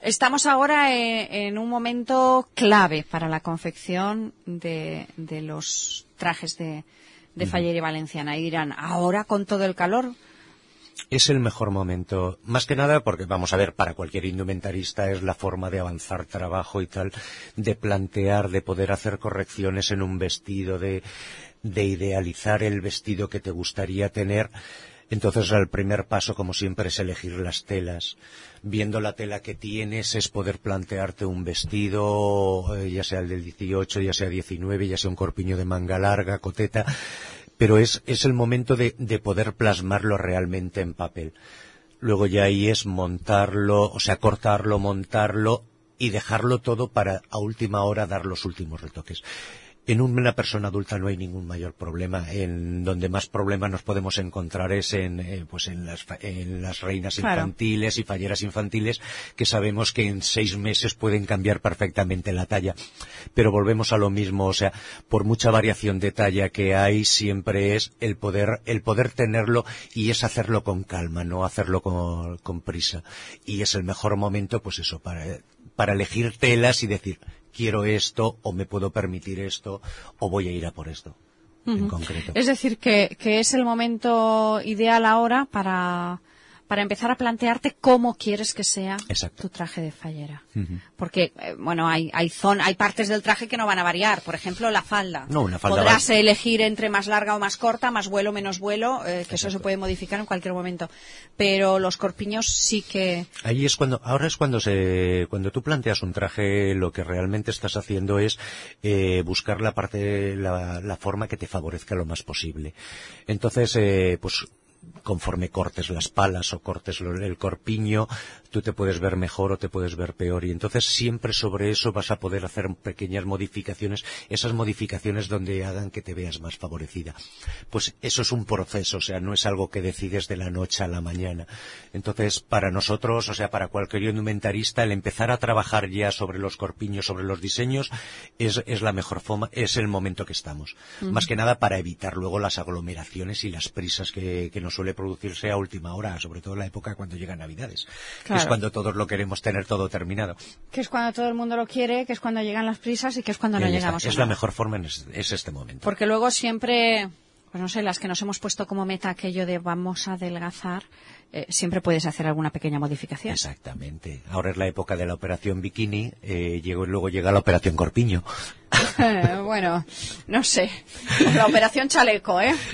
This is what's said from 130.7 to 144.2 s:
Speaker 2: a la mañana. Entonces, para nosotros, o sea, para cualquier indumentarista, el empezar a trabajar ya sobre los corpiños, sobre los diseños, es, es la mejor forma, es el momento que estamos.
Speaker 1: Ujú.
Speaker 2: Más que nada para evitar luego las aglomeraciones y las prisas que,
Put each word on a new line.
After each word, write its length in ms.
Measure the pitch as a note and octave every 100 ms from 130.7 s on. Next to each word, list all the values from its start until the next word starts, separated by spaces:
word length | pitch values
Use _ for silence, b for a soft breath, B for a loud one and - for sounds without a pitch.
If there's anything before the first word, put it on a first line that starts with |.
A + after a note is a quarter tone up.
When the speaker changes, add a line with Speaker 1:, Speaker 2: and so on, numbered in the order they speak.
| -
Speaker 2:
a 40 | F#2
la 140 | F2
mañana. 460 | E2+ F2 F#2 E2+ E2+ B B B B
Entonces, 480 | F#2+ G2+ G#2 G#2 -
para 280 | - G#2+ F#2+
nosotros, 600 | F#2 - G#2+ A#2 A#2 G#2+
o 40 |
sea, 160 | G2+ G2+
para 200 | G#2 F#2
cualquier 340 | G2+ G2 G#2
indumentarista, 800 | A2 G#2+ G#2+ G#2 G#2+ G2+ A2 -
el 80 | A2+
empezar 400 | G2 G2+ - A2+
a 60 | B2
trabajar 520 | A#2 A2 G2+ A2 G2
ya 220 | F#2+ G2+
sobre 280 | - F#2+ F#2
los 180 | G2 -
corpiños, 480 | F#2+ - G#2+ G2+ G2
sobre 180 | F#2
los 180 | F#2+ F#2+
diseños, 480 | F#2+ - B2 C3+ C#3 A#2 B B B -
es, 260 | A2+ G#2+ A2+
es 140 | A2+
la 100 | A2
mejor 280 | G2 - F2
forma, 280 | - G#2 A2
es 240 | - A2 B2+
el 100 | G#2+
momento 380 | G2 F#2+ F2+ G2
que 80 |
estamos. 420 | - - D2 D2+ - B B
Speaker 1:
Ujú. 100 | F#3+
Speaker 2:
Más 140 | F#3+ -
que 100 | A2
nada 200 | A2+ B2
para 200 | G#2+ F#2
evitar 360 | F2+ E2+ G2 F2+
luego 220 | F#2 G2
las 180 | G2+ F#2
aglomeraciones 880 | F2+ F2+ E2+ F2 D#2 F2+ F#2 G#2+
y 60 | G#2
las 200 | E2 -
prisas 420 | - F2+ - F#2
que, 380 | -